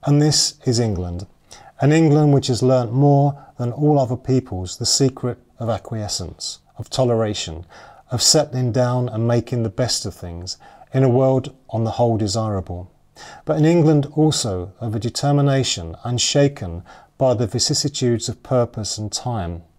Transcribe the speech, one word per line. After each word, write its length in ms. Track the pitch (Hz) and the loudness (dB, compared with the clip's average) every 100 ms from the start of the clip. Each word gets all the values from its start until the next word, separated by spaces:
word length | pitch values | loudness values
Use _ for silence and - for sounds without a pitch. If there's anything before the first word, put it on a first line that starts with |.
| - | 2
And 160 | 147 | 4
this 320 | 151 143 - - - | 4 2 0 -2 -2
is 140 | 117 | 0
England, 480 | 117 95 90 87 98 _ _ - - _ | 0 -2 -4 -8 -12 _ _ -20 -20 _
an 100 | 139 | 2
England 420 | 156 160 147 151 | 4 6 4 4
which 140 | 139 135 | 4 2
has 160 | 117 | 0
learnt 300 | 127 127 117 | 4 2 2
more 520 | 123 143 143 143 143 - _ | 2 4 4 2 -2 -14 _
than 160 | 120 | -6
all 260 | 120 147 147 | 0 2 2
other 160 | 127 127 | 2 -4
peoples 640 | - 131 127 92 90 - | 0 0 0 -8 -8 -6
the 80 | 120 | -2
secret 520 | - 135 131 123 117 _ _ | 2 0 0 -8 -8 _ _
of 100 | 113 | -4
acquiescence, 920 | 110 - 113 104 - 85 82 - - _ - | -4 -6 -8 -6 -8 -8 -10 -12 -14 _ -16
of 120 | - | -10
toleration, 760 | - 127 113 113 104 - 78 85 - - - _ | -2 2 2 0 -2 -8 -10 -14 -20 -20 -20 _
of 120 | 123 | -2
settling 500 | - 160 143 127 127 | 2 2 2 -2 -2
down 380 | 113 123 127 123 | 2 0 0 -2
and 180 | 110 117 | -2 0
making 360 | 120 113 123 | 0 0 -2
the 60 | 113 | -4
best 360 | 101 123 - 104 | -2 -2 -2 -6
of 80 | |
things 440 | - 87 85 90 - - - - | -10 -12 -12 -12 -14 -16 -20 -6
in 100 | 131 | 0
a 60 | 135 | 4
world 440 | 120 131 131 127 - _ | 4 4 2 -2 -14 _
on 140 | 110 | -4
the 80 | 113 | -4
whole 240 | - 120 113 | 0 0 2
desirable, 720 | 107 98 110 101 90 87 90 _ _ - - - | 0 -2 -2 -4 -6 -10 -12 _ _ -20 -20 -18
but 140 | - 156 | -4 2
in 80 | 156 | 4
England 420 | 170 156 151 139 - | 4 4 4 2 0
also 560 | 156 143 117 92 90 - | 0 2 -4 -6 -8 -10
of 160 | 117 110 | -6 -4
a 40 | |
determination 960 | 113 - 143 143 143 135 127 - 82 87 117 | -6 -4 0 2 2 2 0 -4 -8 -10 -6
unshaken 760 | 123 - 147 143 143 95 85 - - - _ | -2 0 2 2 0 -10 -10 -14 -20 -20 _
by 160 | 131 | 0
the 140 | 117 120 | 2 0
vicissitudes 840 | 123 - 151 147 - 127 117 - | -2 -2 -2 -4 -2 0 0 -4
of 120 | 117 | -10
purpose 540 | - 127 117 - 104 - | -2 0 0 -4 -8 -6
and 140 | 107 | -8
time 520 | - - 113 85 87 - | -6 -6 -6 -6 -8 -14